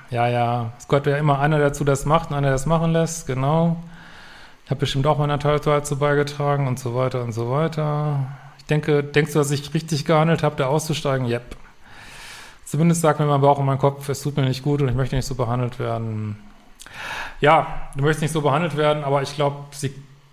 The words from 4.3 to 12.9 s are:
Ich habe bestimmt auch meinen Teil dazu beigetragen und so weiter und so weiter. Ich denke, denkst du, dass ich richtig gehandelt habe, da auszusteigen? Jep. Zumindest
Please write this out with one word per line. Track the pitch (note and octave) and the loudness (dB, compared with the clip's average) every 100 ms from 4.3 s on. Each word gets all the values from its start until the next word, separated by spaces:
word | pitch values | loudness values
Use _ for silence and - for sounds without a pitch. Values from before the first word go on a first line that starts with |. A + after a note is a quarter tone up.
| - - - | -20 -20 -20
Ich | - | -6
habe | C3+ | -2
bestimmt | C3+ C#3 C#3+ | 0 0 2
auch | D3 | 2
meinen | D3 D3 | 0 0
Teil | C#3+ D3 | 2 2
dazu | D3 D3 C#3+ C#3 | 2 0 0 -2
beigetragen | D3 C#3+ C#3+ C#3+ C#3+ C#3+ C#3 | 2 2 0 -2 0 0 0
und | B2 | -2
so | B2 A#2+ | -2 -2
weiter | C3 B2+ | 0 -2
und | A#2+ | -4
so | A2 A#2+ | -4 -2
weiter. | C3+ D#3+ D#3+ D3+ D3 D3+ C#3+ C3+ C#3 - - | 0 0 -2 -2 -2 0 -2 -4 -8 -18 -20
Ich | - | -2
denke, | D3+ D3+ D3 | 0 2 2
denkst | C#3+ C#3+ D3 | 2 0 2
du, | D#3+ | 2
dass | C#3 | 0
ich | C#3+ - | -2 -2
richtig | D#3+ D#3 D3 D3 | -6 -2 -2 2
gehandelt | D#3 D#3+ D#3+ | 2 4 2
habe, | D3+ D3 | 0 0
da | C3 | 0
auszusteigen? | D#3 - D3+ C#3+ C3 B2 | 0 -2 -2 0 0 0
Jep. | A#2+ - - - - - - - - - - - - - | -2 -4 -16 -20 -20 -20 -20 -20 -18 -18 -18 -20 -20 -6
Zumindest | D3 E3+ | 2 2